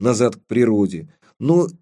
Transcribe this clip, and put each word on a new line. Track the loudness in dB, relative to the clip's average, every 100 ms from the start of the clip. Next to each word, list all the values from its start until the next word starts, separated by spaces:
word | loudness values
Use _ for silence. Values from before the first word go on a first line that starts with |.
"Назад | -2 0 -2 -4
к | -6
природе". | 0 2 2 0 -4 -14 _ _ -6
Но | 0 0 0 -6